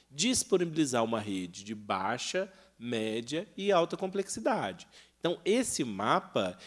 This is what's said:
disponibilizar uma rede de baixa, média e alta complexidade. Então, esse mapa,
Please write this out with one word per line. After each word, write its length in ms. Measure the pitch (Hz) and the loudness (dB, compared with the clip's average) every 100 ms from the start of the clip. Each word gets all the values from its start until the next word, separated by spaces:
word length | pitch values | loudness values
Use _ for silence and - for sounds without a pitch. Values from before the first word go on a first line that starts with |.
| _ | _
disponibilizar 920 | 139 208 254 - 190 175 160 147 123 | -2 0 2 2 2 2 2 2 4
uma 160 | 113 113 | 2 0
rede 460 | 104 95 90 90 | -2 -4 -4 -10
de 100 | 101 | -12
baixa, 800 | 110 104 98 98 123 - 180 190 - - _ | -12 -2 0 0 -2 -2 -4 -4 -10 -20 _
média 680 | 117 117 110 110 120 151 208 - | -4 -2 0 -2 -4 -6 -6 -4
e 160 | 202 | 2
alta 240 | 185 170 175 | 4 4 0
complexidade. 920 | 190 196 196 - 277 214 110 90 - - - _ | -4 -4 -4 -2 0 0 -2 -6 -14 -20 -20 _
Então, 220 | 165 175 | -2 0
esse 380 | - 226 254 - | 2 2 2 0
mapa, 720 | 131 98 107 170 - 123 95 92 | -2 0 2 2 2 0 0 -4